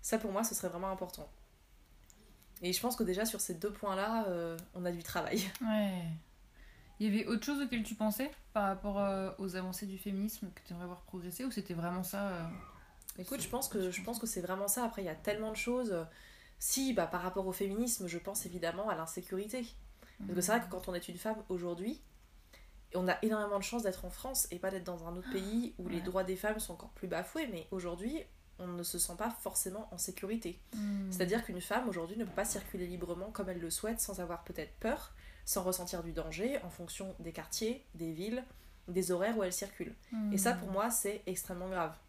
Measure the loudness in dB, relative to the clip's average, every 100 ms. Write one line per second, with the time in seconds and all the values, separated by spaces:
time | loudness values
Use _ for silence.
0 | 4 2 4 2 2 2 0 0 -2 -2
1 | -4 -6 -12 -14 -20 -20 -20 -20 -20 -20
2 | -20 -20 -20 -20 -20 -4 0 2 2 2
3 | 2 4 2 0 -2 0 -2 -2 0 2
4 | 2 2 2 2 0 -4 -8 -2 0 0
5 | -2 -2 2 2 0 0 2 4 4 2
6 | -2 -4 -8 -20 -20 -20 -20 -20 -20 0
7 | 4 4 4 2 2 2 2 0 0 2
8 | 2 2 -2 -4 -2 2 4 2 0 4
9 | 4 4 0 0 -2 0 -2 -2 -4 -4
10 | -2 0 0 -2 -8 -8 -10 -6 -6 -8
11 | -8 -8 -6 -4 -2 -2 -2 0 2 0
12 | 0 0 0 0 -4 -6 -12 -16 -20 -16
13 | -12 -10 -6 -4 -2 -2 0 2 0 0
14 | -4 -2 -2 -2 0 0 2 2 2 0
15 | -4 -2 0 0 0 0 2 2 2 0
16 | -2 -10 -20 -20 -20 -4 0 4 4 4
17 | 4 2 0 0 0 2 0 2 2 2
18 | 0 -2 -2 -4 -4 -2 -2 0 0 0
19 | 0 -4 -2 -2 0 -2 -4 -8 -18 -20
20 | -20 -10 -2 2 6 4 4 -6 -4 -4
21 | -4 -4 -2 -2 -2 -2 0 -2 -2 -4
22 | -10 -20 -20 -20 -20 -20 -20 -20 -4 2
23 | 4 4 4 4 2 2 0 0 0 0
24 | -6 -6 -2 0 0 0 -2 -2 -4 -6
25 | -6 -6 -2 -2 2 0 0 -4 -2 -2
26 | 0 0 0 0 0 0 -4 -8 -12 -8
27 | -2 -2 -2 -2 -2 -4 -4 -2 -2 -2
28 | -2 -2 -6 -16 -20 -10 -6 -4 -2 0
29 | 0 2 -2 0 -2 0 0 -2 -8 -4
30 | -4 -2 -2 -2 -2 -6 -8 -2 0 0
31 | 0 2 4 4 2 -4 2 2 2 0
32 | -2 -2 -2 0 2 0 -2 -4 -2 -2
33 | -2 -2 -4 -2 -2 0 -2 0 0 0
34 | 0 -2 -4 -4 -6 -8 -8 -2 0 0
35 | -2 -14 -16 -10 0 2 4 2 0 -4
36 | -2 -2 -2 0 0 0 -2 -8 -8 -6
37 | -6 -6 -8 -6 -4 0 0 0 -6 -6
38 | -4 -2 -2 -2 -4 -14 -18 -18 0 2
39 | 4 4 4 4 2 2 -4 -4 -6 -6
40 | -6 0 4 6 6 4 2 4 4 4
41 | 2 0 -2 -2 -2 -4 0 2 0 -2